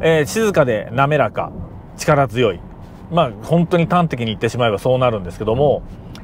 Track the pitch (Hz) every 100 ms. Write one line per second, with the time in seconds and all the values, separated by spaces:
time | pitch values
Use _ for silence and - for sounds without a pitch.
0 | 160 160 147 220 220 175 127 107 - 117
1 | 139 151 113 - 80 - - - - -
2 | - 147 131 113 113 87 - - - -
3 | - 170 139 101 113 165 170 175 165 180
4 | 165 127 117 101 117 117 120 98 127 127
5 | 123 107 87 - 107 123 147 101 - -
6 | - -